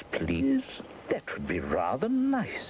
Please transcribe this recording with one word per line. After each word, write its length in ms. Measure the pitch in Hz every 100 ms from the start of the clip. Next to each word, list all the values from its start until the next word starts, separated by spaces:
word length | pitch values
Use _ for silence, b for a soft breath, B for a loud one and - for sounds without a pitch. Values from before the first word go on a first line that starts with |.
| -
please. 520 | - 82 82 269 269 - - - - -
That 220 | - -
would 140 | - 71
be 120 | 90
rather 500 | 71 82 87 127 214
nice 600 | 262 269 269 - -